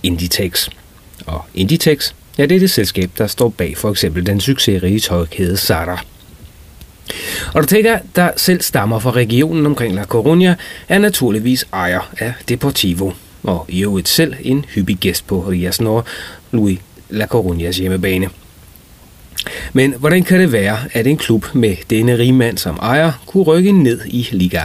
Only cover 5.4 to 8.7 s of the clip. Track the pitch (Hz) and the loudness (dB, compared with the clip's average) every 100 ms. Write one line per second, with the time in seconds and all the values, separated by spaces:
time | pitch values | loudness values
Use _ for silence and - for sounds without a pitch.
5.4 | 90 80 - 82 82 90 - - - - | -2 0 0 -2 -2 -8 -10 -20 -20 -20
6.4 | - - - - - - - - - - | -20 -20 -20 -20 -20 -20 -14 -12 -8 -8
7.4 | - 151 156 208 220 226 - - 175 - | -2 0 4 4 4 0 -2 0 0 2
8.4 | - 180 - | 0 0 0